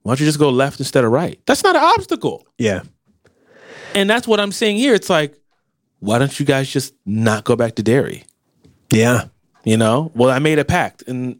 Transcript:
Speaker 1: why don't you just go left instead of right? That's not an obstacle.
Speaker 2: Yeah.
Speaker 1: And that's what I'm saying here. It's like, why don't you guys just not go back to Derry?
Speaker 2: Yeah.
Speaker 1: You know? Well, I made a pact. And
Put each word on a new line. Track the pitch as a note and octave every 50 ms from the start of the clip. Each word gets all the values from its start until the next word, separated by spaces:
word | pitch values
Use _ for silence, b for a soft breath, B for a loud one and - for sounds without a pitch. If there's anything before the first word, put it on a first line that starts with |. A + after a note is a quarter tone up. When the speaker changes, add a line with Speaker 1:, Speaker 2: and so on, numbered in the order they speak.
| -
Speaker 1:
why | G#2+
don't | B2+ C3+
you | D3+
just | D#3 D3 D3
go | D3+ C#3
left | B2+ B2+ C3+ C#3 - -
instead | C3+ - - C#3 A#2+
of | A2
right? | A#2 D3 F3 - - - _
That's | - C#4 - -
not | F#4+ F4
an | C#4+ D4
obstacle. | E4+ A4+ A4+ F#4 - E4+ - - C#3 - - _ _ _
Speaker 2:
Yeah. | - A#2 G#2+ F#2+ F2+ - - _ _ _ _ _ _ _ B B B B B B B B B B B B B B
Speaker 1:
And | G3+ G3 G3+
that's | A3 A#3+ -
what | A#3 G#3+ G#3
I'm | G3+ G3+
saying | - - A3+ G#3+ G3+
here. | A3 C4 C#4+ A3+
It's | F#3 - -
like, | F3+ D#3 D3+ C#3+ - _ _ _ _ _ _ _ _ _ _ _ _ _
why | F#2+ G2+ A2+ A#2+
don't | C#3 C#3 - -
you | C#3+
guys | C#3+ C#3 C3+ C3+ C3+
just | - C#3 C3 - - _ -
not | F#2+ G#2 A2 A2+ A2 A2 G#2+ -
go | - A#2+
back | A2+ A#2 A2+ -
to | - G#2
Derry? | A2 A#2+ C#3 F#2 - - - - _ _ _ _ _ _ _ _ _ _ _ _ - -
Speaker 2:
Yeah. | A2 A2+ A#2+ B2 A2 - - _ _ _ _ _ _ -
Speaker 1:
You | A2 A2
know? | A2+ A2+ A2 A#2 C#3 D#3+ D#3+ -
Well, | A#2 B2 C3
I | B2+ C3+
made | D3+ D#3 D#3 D3
a | C#3
pact. | - F3 F3+ B2+ F#2+ - - -
And | - B2+ B2+ B2+ B2 -